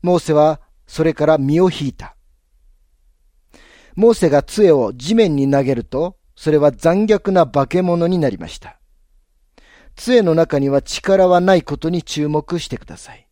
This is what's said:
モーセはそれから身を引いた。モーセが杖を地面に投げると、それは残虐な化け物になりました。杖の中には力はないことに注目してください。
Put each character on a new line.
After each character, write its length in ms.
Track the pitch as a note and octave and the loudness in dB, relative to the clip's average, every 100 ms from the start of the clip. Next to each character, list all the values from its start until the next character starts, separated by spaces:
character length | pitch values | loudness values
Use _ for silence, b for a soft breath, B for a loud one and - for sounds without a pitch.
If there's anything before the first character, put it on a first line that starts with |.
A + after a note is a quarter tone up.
モ 160 | F3+ F3+ | 0 -2
ー 40 | |
セ 100 | - | 0
は 280 | D3+ D3+ D3+ _ _ _ | 2 2 0 _ _ _
そ 180 | - | -4
れ 100 | D#3+ | -4
か 120 | D3+ D3+ | 0 0
ら 120 | D#3 | 0
身 220 | C3+ D#3 | 0 2
を 100 | F#3 | 0
引 180 | - C#3 | 0 -8
い 40 | |
た。 240 | - - _ _ _ _ _ _ _ _ _ _ _ _ _ _ b b b b | -10 -20 _ _ _ _ _ _ _ _ _ _ _ _ _ _ b b b b
モ 200 | - A3+ | 0 2
ー 20 | A3+ | 4
セ 140 | E3+ | 2
が 120 | C#3+ | 2
杖 300 | - - G3 | 0 2 4
を 200 | C#3+ A2 | 4 0
地 220 | B2 C3+ | -6 -2
面 220 | A3+ G#3 C#3+ | 0 2 0
に 140 | C#3 | 0
投 120 | C#3 | 0
げ 120 | C3+ | 0
る 100 | B2 | -4
と、 320 | - C3 F3 - _ | -6 -6 -6 -8 _
そ 160 | _ - | _ -2
れ 80 | D3 | 2
は 140 | D3 | 2
残 340 | A#2+ E3 F#3 G#3+ | 0 0 0 0
虐 240 | G3+ - | 0 0
な 160 | F#3 D3 | 0 0
化 200 | C#3+ C3+ | 0 -2
け 160 | F3 | -2
物 260 | F#3 E3+ E3+ | -2 -2 -2
に 100 | F3+ | 0
な 120 | C#3+ | -2
り 80 | F#2 | -4
ま 100 | D#2+ | -14
し 100 | - | -18
た。 200 | - _ _ _ _ _ _ _ _ b b b b - | -20 _ _ _ _ _ _ _ _ b b b b -14
杖 260 | - B3 | 0 2
の 120 | F#3+ | 2
中 240 | D#3+ E3 C#3+ | 0 0 0
に 120 | C#3 | 0
は 100 | C#3 | -2
力 480 | - - - F#3+ F#3 | -4 -10 -2 2 4
は 120 | F3+ | 2
な 160 | F#3 F#3 | 2 0
い 60 | |
こ 140 | - C#3+ | 0 -8
と 140 | D#3+ | -6
に 120 | F3 | -6
注 240 | - - D3 | -8 -6 -4
目 300 | D3+ D3 E3+ | -4 -4 -8
し 100 | - | -8
て 100 | B2+ | -14
く 80 | - | -14
だ 100 | - | -20
さ 180 | - | -20
い。 140 | - _ | -20 _